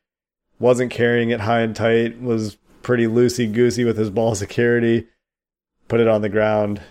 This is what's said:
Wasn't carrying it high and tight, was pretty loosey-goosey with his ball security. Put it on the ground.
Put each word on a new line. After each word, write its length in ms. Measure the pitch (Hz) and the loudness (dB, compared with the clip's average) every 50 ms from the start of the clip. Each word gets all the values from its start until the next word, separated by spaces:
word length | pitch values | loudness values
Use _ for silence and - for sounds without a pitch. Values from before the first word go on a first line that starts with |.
| _ _ _ _ _ _ _ _ _ _ _ - | _ _ _ _ _ _ _ _ _ _ _ 0
Wasn't 320 | 113 123 123 120 127 117 | 2 2 2 2 0 -4
carrying 400 | - - 120 120 120 120 117 117 | -2 -2 0 0 2 0 0 0
it 100 | 117 110 | -2 -2
high 200 | 104 110 120 117 | -2 0 0 0
and 160 | 117 110 104 | 0 -2 -2
tight, 440 | - 107 117 117 113 117 113 - 120 | -2 0 2 2 2 0 -2 -6 -8
was 360 | 127 120 113 110 110 101 - _ _ _ _ _ | -6 -4 -4 -2 -4 -6 -10 _ _ _ _ _
pretty 240 | - - 123 120 117 | -4 -2 0 2 2
loosey-goosey 760 | 110 113 120 123 120 120 - 120 107 104 120 123 120 104 123 | 2 2 2 2 2 2 0 -4 -2 0 2 2 2 2 0
with 140 | 120 117 110 | -2 0 0
his 140 | 107 110 104 | -2 -2 -2
ball 240 | 95 117 113 113 110 | -2 -2 0 0 -2
security. 720 | 95 101 - - 120 120 120 120 120 117 117 113 117 - - _ _ _ _ _ _ _ _ _ _ _ _ _ _ _ - | -2 -6 -6 -2 0 0 2 2 2 2 2 0 0 -2 -6 _ _ _ _ _ _ _ _ _ _ _ _ _ _ _ -2
Put 120 | 117 117 | 0 2
it 80 | 117 113 | 2 4
on 120 | 110 104 | 2 2
the 80 | 107 101 | 0 -2
ground. 540 | 98 107 107 107 107 107 104 104 104 98 - - | 0 0 0 2 0 0 -2 -2 -4 -8 -12 -16